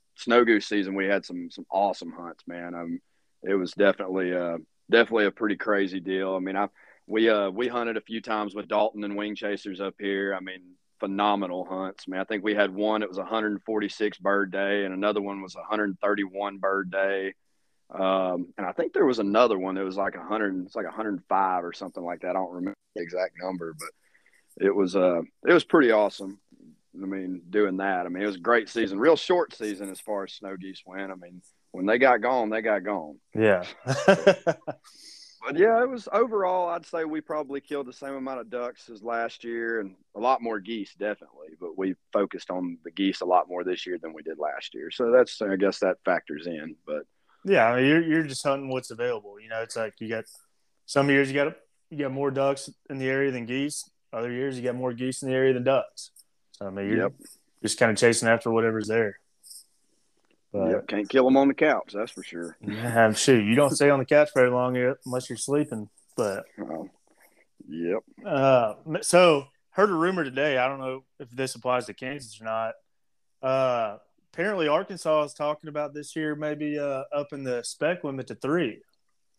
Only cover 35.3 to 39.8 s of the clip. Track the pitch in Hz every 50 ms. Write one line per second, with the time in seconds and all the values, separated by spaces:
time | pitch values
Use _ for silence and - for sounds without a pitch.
35.3 | - _ - 131 139 165 196 226 226 226 247 269 262 240 - - - 214 240 247
36.3 | 220 202 190 180 185 185 180 170 170 170 165 - - 165 160 156 156 156 151 -
37.3 | 160 151 147 131 139 139 - _ 151 143 135 123 127 - 139 139 139 135 131 135
38.3 | 131 123 117 113 120 123 120 123 120 - - - 117 101 104 120 120 117 117 117
39.3 | - - - 117 117 117 113 117 117 113